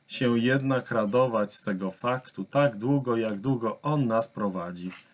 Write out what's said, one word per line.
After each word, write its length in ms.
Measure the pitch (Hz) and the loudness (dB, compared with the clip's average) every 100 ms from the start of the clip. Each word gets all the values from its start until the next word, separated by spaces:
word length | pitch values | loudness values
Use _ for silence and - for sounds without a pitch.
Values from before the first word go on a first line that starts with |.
| _ | _
się 320 | - 127 120 | 0 2 4
jednak 520 | 120 135 135 127 - | 4 2 2 -2 0
radować 640 | 113 104 101 131 113 104 | -2 2 2 2 2 -2
z 80 | - | -4
tego 280 | - 95 95 | -4 -4 -4
faktu 540 | - 120 127 - - | -4 -4 -4 -6 -12
tak 320 | 98 - 143 104 | -2 2 2 2
długo, 400 | 120 143 127 117 | 0 0 2 0
jak 240 | 110 101 | 0 -2
długo 400 | 120 127 113 - | -2 0 -2 -4
On 240 | 147 151 123 | -2 0 2
nas 220 | 113 113 | 2 0
prowadzi. 640 | - 104 92 87 87 90 92 - | -2 -4 -4 -8 -8 -12 -12 -20